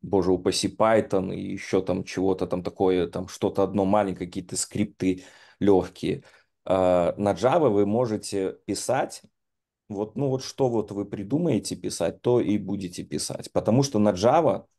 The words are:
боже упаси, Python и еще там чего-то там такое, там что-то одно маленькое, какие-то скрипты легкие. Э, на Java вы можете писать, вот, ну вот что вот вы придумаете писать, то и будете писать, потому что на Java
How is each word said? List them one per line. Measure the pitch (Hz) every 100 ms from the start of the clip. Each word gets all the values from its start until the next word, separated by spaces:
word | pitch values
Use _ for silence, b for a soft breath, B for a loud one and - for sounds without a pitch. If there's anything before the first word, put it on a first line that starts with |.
боже | 87 95 90
упаси, | 92 98 92 -
Python | - 110 110 101 98 95
и | 92 98
еще | 95 - 98
там | 92 92
чего-то | 92 - 92 92 90
там | 90
такое, | 90 - 95 92 85
там | 90 95
что-то | - 101 95
одно | 95 101 95
маленькое, | 104 101 87 90
какие-то | 95 90 -
скрипты | - 92 104 - 95 90 B B B B
легкие. | 98 98 87 - 82 139 b b b _ -
Э, | 95 92 90 87 -
на | 101
Java | 90 113 165 143
вы | 101 101
можете | 110 127 107 - 101 95 - -
писать, | 98 - 127 156 - - _ _ _ _ _ _
вот, | 98 104 -
ну | 139
вот | 131
что | - - 135
вот | 113 104
вы | 101 104
придумаете | 98 101 139 175 110 - -
писать, | 98 - 85 -
то | - 123
и | 85 104
будете | 98 98 92 -
писать, | 76 76 - - -
потому | 92 87 117
что | 139 107
на | 104
Java | 90 110 151 151 95 -